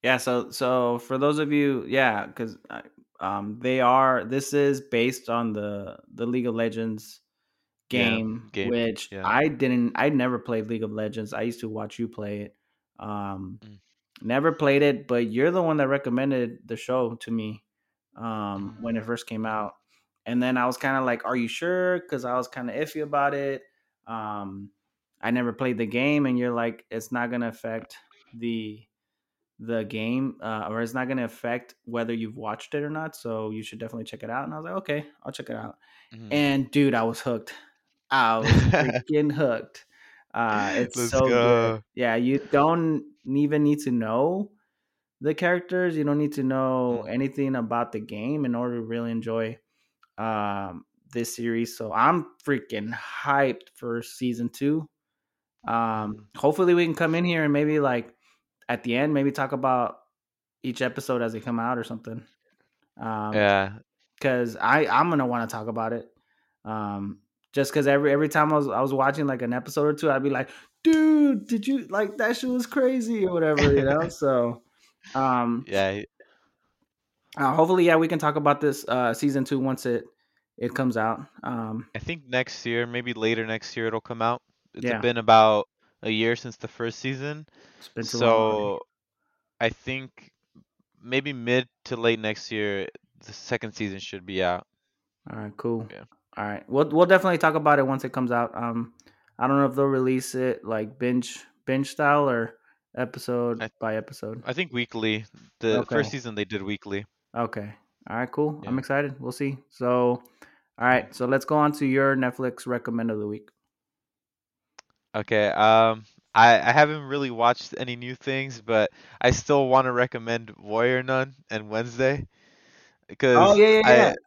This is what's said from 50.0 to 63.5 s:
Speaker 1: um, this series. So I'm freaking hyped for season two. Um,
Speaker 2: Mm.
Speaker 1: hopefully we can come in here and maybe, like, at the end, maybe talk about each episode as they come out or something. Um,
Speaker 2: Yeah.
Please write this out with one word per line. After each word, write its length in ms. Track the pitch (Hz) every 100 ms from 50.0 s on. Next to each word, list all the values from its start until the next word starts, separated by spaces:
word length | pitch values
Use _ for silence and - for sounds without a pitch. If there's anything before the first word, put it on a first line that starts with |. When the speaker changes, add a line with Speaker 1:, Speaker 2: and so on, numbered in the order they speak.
| _ -
Speaker 1:
um, 680 | 110 107 104 101 98 87 - _ _
this 240 | 120 113 -
series. 400 | 117 117 117 -
So 160 | 110
I'm 340 | 98 135 175 - _
freaking 480 | - 135 - 107 107
hyped 760 | 117 - - 143 139 135 - -
for 280 | _ 120 117
season 460 | 113 - 127 113 120
two. 400 | - 139 156 151 _ _ _ _ _ _ _ -
Um, 60 | 117 113 110 107 107 -
Speaker 2:
Mm. 40 | -
Speaker 1:
hopefully 360 | 143 156 180
we 100 | 175 170
can 80 |
come 200 | 156 165
in 100 | 165
here 200 | 180 165
and 80 | 151
maybe, 260 | 143 151 151
like, 360 | 139 123 117 _ _ _ _ _ -
at 140 | 120
the 120 | 123 120
end, 160 | 147
maybe 160 | 147 139
talk 200 | 139 135
about 480 | 139 131 127 120 - _ _ _ _ _ _
each 180 | 131 120
episode 400 | 127 127 135 123
as 100 | 117
they 60 | 110
come 200 | 120 117
out 180 | 117 123
or 60 |
something. 380 | 113 117 117 117 - _ _ _ _ _ _ -
Um, 360 | 113 110 107
Speaker 2:
Yeah. 440 | 107 101